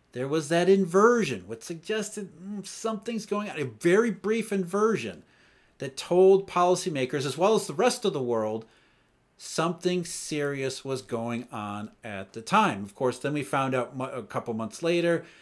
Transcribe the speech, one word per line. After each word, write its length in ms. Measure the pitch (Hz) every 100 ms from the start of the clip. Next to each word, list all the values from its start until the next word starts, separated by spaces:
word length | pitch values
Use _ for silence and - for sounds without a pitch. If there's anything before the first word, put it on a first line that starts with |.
| _
there 160 | 120 135
was 200 | 160 143
that 200 | 170 180
inversion, 760 | 196 180 180 220 240 165 107 90
which 160 | 113
suggested, 720 | - 165 - 220 208 - 185 156
mm, 300 | 190 202 175
something's 600 | - 220 214 233 226 -
going 240 | 208 208
on, 80 | 151
a 60 |
very 460 | 127 110 170 190 240
brief 420 | 190 202 226 220
inversion 720 | 196 175 196 220 180 113 85 - _ _ _ _ -
that 180 | 139 -
told 520 | - 175 190 196 196
policymakers, 800 | 180 180 180 185 147 127 147 135
as 100 | 139
well 180 | 190
as 120 | 214 -
the 80 |
rest 300 | 143 240 247
of 80 | 196
the 100 | 151
world, 420 | 123 113 107 110 113 _ _ _ _ _ _ _
something 680 | - - 165 170 180 180
serious 800 | 170 - - 151 143 139 135 135
was 180 | 135 131
going 460 | 110 117 117 117 123
on 400 | 117 104 104 107 -
at 280 | 113 101 98
the 100 | -
time. 420 | - 202 202 101
Of 100 | 101
course, 240 | - 127 120
then 160 | 139
we 80 | 147
found 320 | 120 143 135
out 220 | 131 120 131
mo-, 80 |
a 180 | 131 131
couple 320 | 104 135 -
months 280 | 110 110 -
later, 420 | 165 175 170 165 165 -